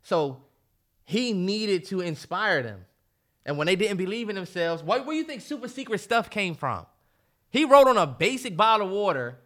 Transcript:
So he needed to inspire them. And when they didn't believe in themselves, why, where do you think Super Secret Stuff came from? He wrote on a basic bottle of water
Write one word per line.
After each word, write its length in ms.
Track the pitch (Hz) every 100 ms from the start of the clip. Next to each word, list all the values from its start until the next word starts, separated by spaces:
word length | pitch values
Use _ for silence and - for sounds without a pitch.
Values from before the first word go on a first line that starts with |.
So 400 | - 175 143 131 _ _ _ _ _ _
he 300 | _ 202 247
needed 520 | 202 180 208 214 185 -
to 160 | 190
inspire 600 | 175 151 - 180 214 160
them. 240 | 117 98 92 _ _ _ _ _ -
And 120 | 147
when 80 | 156
they 80 | 185
didn't 220 | 208 196
believe 320 | 185 220 220
in 60 | 196
themselves, 480 | 175 180 170 165
why, 140 | 151 240
where 80 | 269
do 20 | 311
you 80 |
think 180 | 311 269
Super 260 | - 294 233
Secret 320 | 254 262 208
Stuff 300 | - 233 208
came 240 | 214 190
from? 320 | 160 139 101 82 _ _ _ _ _ _
He 160 | 247 302
wrote 220 | 277 262
on 100 | 233
a 80 | 160
basic 480 | 123 190 262 247 165
bottle 300 | 220 220 196
of 60 |
water 460 | 196 202 143 120 127